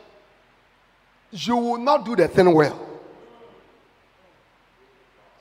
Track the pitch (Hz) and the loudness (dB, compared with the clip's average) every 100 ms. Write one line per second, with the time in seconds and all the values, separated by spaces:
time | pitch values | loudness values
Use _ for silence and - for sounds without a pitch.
0 | - _ _ _ _ _ _ _ _ _ | -20 _ _ _ _ _ _ _ _ _
1 | _ _ _ 202 151 240 240 233 247 294 | _ _ _ -10 -4 -2 -2 -4 -2 -2
2 | 202 233 160 - 180 160 143 - - - | -2 0 2 4 4 4 2 -2 -14 -20
3 | - - - - - - _ _ _ _ | -20 -20 -20 -20 -20 -20 _ _ _ _
4 | _ _ _ _ _ _ _ _ _ _ | _ _ _ _ _ _ _ _ _ _
5 | _ _ _ _ | _ _ _ _